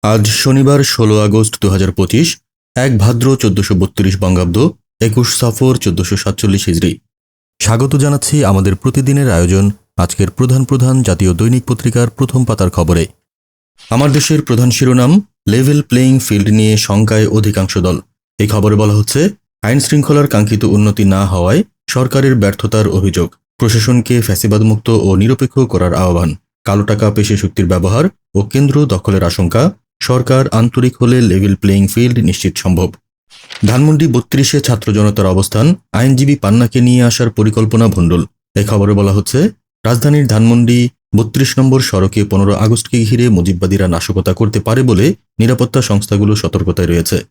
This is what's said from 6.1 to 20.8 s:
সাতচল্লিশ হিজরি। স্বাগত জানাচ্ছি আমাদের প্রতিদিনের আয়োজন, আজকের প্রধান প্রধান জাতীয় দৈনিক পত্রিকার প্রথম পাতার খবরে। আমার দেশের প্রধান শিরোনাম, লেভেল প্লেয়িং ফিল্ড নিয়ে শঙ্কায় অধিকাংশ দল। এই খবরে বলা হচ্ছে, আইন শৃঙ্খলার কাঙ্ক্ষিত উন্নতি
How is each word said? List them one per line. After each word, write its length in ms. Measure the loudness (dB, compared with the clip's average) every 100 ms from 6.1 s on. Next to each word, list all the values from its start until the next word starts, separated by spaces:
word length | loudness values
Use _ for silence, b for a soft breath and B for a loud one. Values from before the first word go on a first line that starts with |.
| -4
সাতচল্লিশ 460 | -4 -4 -2 -2
হিজরি। 280 | -2 -2 -2 -4 _ _ _ _ _ _
স্বাগত 320 | -2 0 0 0
জানাচ্ছি 400 | 0 -2 -2 0
আমাদের 300 | 2 2 0 0
প্রতিদিনের 520 | -2 -2 0 0 2
আয়োজন, 340 | 0 2 2 0 -2 _ -4
আজকের 300 | -4 -2 -4
প্রধান 320 | -2 0 0
প্রধান 300 | 0 0 2 2
জাতীয় 300 | 0 0 0
দৈনিক 300 | 0 0 0
পত্রিকার 420 | -2 -4 -2 -2 -2
প্রথম 300 | -2 -4 -2
পাতার 260 | -2 0 -2
খবরে। 340 | 0 0 0 -2 _ _ _ _ _ _ _
আমার 300 | -6 -2 0
দেশের 280 | 0 0 -2
প্রধান 280 | 0 0 0
শিরোনাম, 420 | 0 0 2 4 2 0 _ -2
লেভেল 320 | 0 2 0
প্লেয়িং 320 | 0 0 2 2
ফিল্ড 280 | 0 -2 2
নিয়ে 240 | 2 2 0
শঙ্কায় 480 | 0 0 2 0 0
অধিকাংশ 460 | 0 0 -2 -2 -2
দল। 180 | -2 -4 -8 _ _ _
এই 100 | -2
খবরে 280 | 0 0 2
বলা 180 | 2
হচ্ছে, 260 | 0 -2 0 -2 -4 _ _
আইন 160 | -2 -2
শৃঙ্খলার 460 | 0 -2 2 0 2
কাঙ্ক্ষিত 340 | 0 0 0
উন্নতি 400 | 0 0